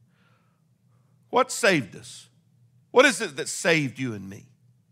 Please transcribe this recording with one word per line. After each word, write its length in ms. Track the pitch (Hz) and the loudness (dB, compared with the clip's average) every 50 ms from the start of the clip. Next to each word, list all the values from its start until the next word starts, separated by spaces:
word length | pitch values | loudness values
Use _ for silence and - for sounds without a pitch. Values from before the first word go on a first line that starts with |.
| _ _ _ _ _ _ _ _ _ _ _ _ _ _ _ _ _ _ _ _ _ _ _ _ _ - | _ _ _ _ _ _ _ _ _ _ _ _ _ _ _ _ _ _ _ _ _ _ _ _ _ -2
What 200 | - 247 254 247 | 0 0 0 0
saved 440 | - - - 208 185 151 113 - - | -2 0 2 2 2 2 -2 -6 -12
us? 320 | - - - - - - _ _ _ _ _ _ _ _ _ _ _ _ _ | -18 -18 -18 -20 -20 -20 _ _ _ _ _ _ _ _ _ _ _ _ _
What 140 | - 233 277 | 4 6 6
is 140 | 285 202 - | 6 4 0
it 180 | 226 170 139 | -6 -8 -8
that 120 | 147 143 - | -8 -10 -8
saved 480 | - - - 190 165 160 143 127 104 | -8 -4 0 2 2 2 0 -2 -6
you 160 | 131 131 123 110 | -6 -8 -8 -8
and 160 | 101 95 95 | -8 -10 -14
me? 160 | 98 - - _ _ _ _ _ _ _ _ _ | -16 -16 -20 _ _ _ _ _ _ _ _ _